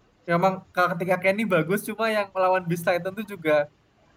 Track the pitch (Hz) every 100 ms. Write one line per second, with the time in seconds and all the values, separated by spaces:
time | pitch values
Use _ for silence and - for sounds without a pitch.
0 | _ _ - 170 190 185 - - 175 180
1 | 185 185 190 202 214 175 156 208 226 214
2 | 226 214 196 190 185 185 170 175 196 175
3 | 185 196 208 196 156 151 147 _ _ _
4 | _